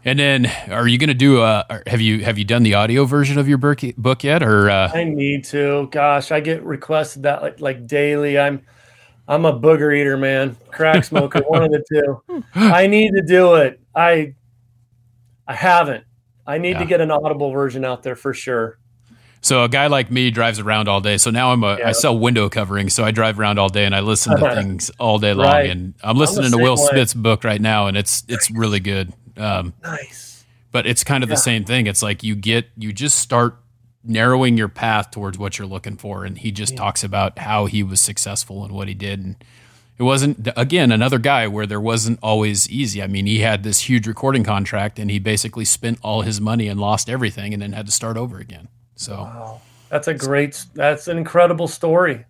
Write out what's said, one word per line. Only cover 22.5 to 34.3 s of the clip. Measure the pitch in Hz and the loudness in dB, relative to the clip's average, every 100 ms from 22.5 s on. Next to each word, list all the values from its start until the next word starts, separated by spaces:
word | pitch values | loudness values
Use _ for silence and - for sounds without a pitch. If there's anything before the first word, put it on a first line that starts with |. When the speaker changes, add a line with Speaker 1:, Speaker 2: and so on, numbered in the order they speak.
Speaker 1:
coverings. | - 101 101 98 | 0 -2 -2 -2
So | - 110 | 0 0
I | |
drive | 110 110 104 | 2 0 2
around | 107 104 | 0 2
all | 98 | 2
day | 95 101 | 2 0
and | 98 | 0
I | |
listen | 101 110 - - | 0 -2 2 2
to | 143 117 | 2 0
Speaker 2:
<laughs> | |
Speaker 1:
things | 98 90 - - | -4 -6 -8 -4
all | 117 107 | 0 2
day | 104 | 2
long. | 101 139 | 4 4
Speaker 2:
Right. | 147 139 | 4 2
Speaker 1:
And | 90 90 - | -2 -8 -10
I'm | 104 | -2
Speaker 2:
I'm | 120 | 2
the | |
Speaker 1:
listening | 151 202 131 | 2 2 2
to | 120 | 4
Speaker 2:
same | |
Speaker 1:
Will | 123 123 | 4 4
Speaker 2:
way. | 143 | 2
Speaker 1:
Smith's | 139 123 | 2 0
book | 117 113 107 117 | 0 0 0 0
right | 107 | 0
now, | 107 107 101 | 0 0 0
and | 98 | -2
it's, | 101 - - | -2 -4 -6
it's | 120 - | -4 -4
really | 113 110 101 | -2 -2 -2
good. | 95 98 92 - - - | -2 -6 -6 -10 -20 -8
Um, | 107 92 87 - | -4 -4 -6 -10
Speaker 2:
Nice. | - - - - - - _ _ _ | -12 -12 -14 -20 -20 -20 _ _ _
Speaker 1:
but | - 107 | -4 -2
it's | 120 | -2
kind | - 139 | 0 0
of | 123 | 0
the | 120 | -2
Speaker 2:
Yeah. | |
Speaker 1:
same | - 113 98 | 0 0 0
thing. | 127 107 | 0 0
It's | 98 | -2
like | 107 101 | -4 -4
you | 110 101 | -6 -6
get, | 101 117 120 - | 0 -2 -2 -10
you | 107 | -10
just | 101 143 139 | -6 -2 -2
start | - 120 120 117 _ _ _ _ | 0 0 0 -2 _ _ _ _
narrowing | 113 113 117 | -6 0 2